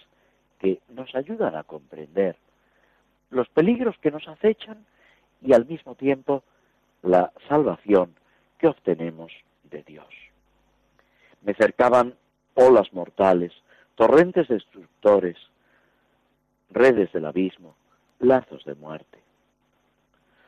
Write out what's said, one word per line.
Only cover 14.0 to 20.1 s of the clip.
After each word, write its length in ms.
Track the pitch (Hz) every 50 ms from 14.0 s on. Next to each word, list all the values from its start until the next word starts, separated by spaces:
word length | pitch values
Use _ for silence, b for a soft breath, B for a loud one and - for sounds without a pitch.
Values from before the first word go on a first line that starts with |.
| 117 113 127 151 175 180 180 185 160 -
destructores, 880 | 123 101 - _ _ 98 85 _ _ _ - 107 104 98 92 90 85 - - _ _ _ _ _ _ _ _ _ _ _ _ _ _ _ _ _ _ _ _ _ _ _ _ _
redes 400 | - - 123 135 123 113 95 - -
del 140 | 87 80
abismo, 480 | 76 78 90 95 92 - _ 90 80 _ _ _ _ _ _ _ _ _ _
lazos 440 | 123 123 131 127 - - - 67 -
de 100 | 73 71
muerte. 440 | 71 76 78 78 76 - _ _ _ _ _ _ _ _ _ _ _ _ _ _ _ _ _ _ _ _ _